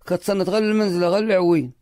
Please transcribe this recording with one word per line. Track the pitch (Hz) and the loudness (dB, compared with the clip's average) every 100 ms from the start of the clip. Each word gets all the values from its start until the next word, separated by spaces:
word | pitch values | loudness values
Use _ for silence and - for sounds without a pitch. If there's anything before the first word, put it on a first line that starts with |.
| - | -6
كتصنت | 180 - 196 185 | -4 -2 -2 0
غير | 208 | 0
المنزلة، | 214 214 208 175 175 | 0 0 0 0 0
غير | 196 | 0
العوين. | 220 190 175 170 127 - | 0 2 2 2 0 -10